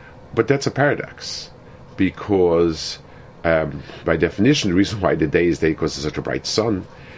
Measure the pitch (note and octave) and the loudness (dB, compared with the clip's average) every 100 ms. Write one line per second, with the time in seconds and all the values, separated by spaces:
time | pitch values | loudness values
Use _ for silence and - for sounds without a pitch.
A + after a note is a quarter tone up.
0 | - - - - A2+ C#3 - - C#3+ G#2 | -20 -20 -6 -2 0 0 0 0 0 0
1 | - - - - - - - - - - | -6 -12 -12 -12 -14 -20 -20 -20 -10 -2
2 | F#2+ - - G2 F2 E2 E2+ D#2 - - | -2 -2 0 2 4 4 2 0 -8 -12
3 | - - - - E2 D#2+ D2+ C#2 - - | -16 -20 -20 -6 0 2 0 -6 -14 -8
4 | E2+ E2 E2 - A#2+ C#3+ - F2 G2 G#2+ | -2 2 2 2 2 4 2 2 2 0
5 | F2 E2 D#2 E2+ F2 D2+ D#2+ D2+ D#2 C#2 | 0 2 2 2 2 2 0 0 -2 -4
6 | D2 D2 B1+ C2 - - A2+ F#2+ - - | -6 -6 -6 -6 -4 -2 0 -2 -6 -16
7 | - | -20